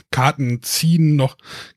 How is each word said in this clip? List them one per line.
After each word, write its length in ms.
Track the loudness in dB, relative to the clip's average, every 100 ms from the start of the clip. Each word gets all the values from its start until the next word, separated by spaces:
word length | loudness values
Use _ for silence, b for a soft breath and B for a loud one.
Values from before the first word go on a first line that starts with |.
| -6
Karten 520 | 0 0 0 -2 -4
ziehen 520 | -4 -2 2 2 4 2
noch. 200 | 0 -4 B B B